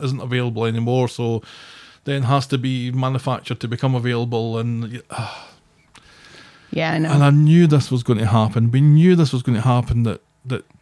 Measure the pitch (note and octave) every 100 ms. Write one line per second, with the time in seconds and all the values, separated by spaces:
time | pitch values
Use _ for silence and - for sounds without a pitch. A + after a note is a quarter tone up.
0 | C#3 C3+ B2+ B2 B2 A2 A2+ A2+ A#2 B2+
1 | B2 - A#2 A2+ - - - - - _
2 | - C#3 B2+ C#3 C3 C3+ B2+ B2+ B2 B2+
3 | C3 C3 C3+ B2 - A#2+ A#2 A#2+ C3+ B2+
4 | A#2+ A#2+ A#2+ A#2+ A#2 A2+ A#2 A#2 A2+ A#2+
5 | - - G#2+ - - _ _ _ _ -
6 | _ _ - - - - _ - D#3+ D#3+
7 | D#3+ C#3+ C#3+ D3 D3+ E3 E3+ D3 - B2+
8 | A#2+ A2+ A2 A#2 A2 A#2 A#2 B2+ D3 D3+
9 | F3 F3+ D3+ C3 B2 A2+ B2+ B2 A#2 A#2+
10 | A2+ - _ _ B2+ B2+ - _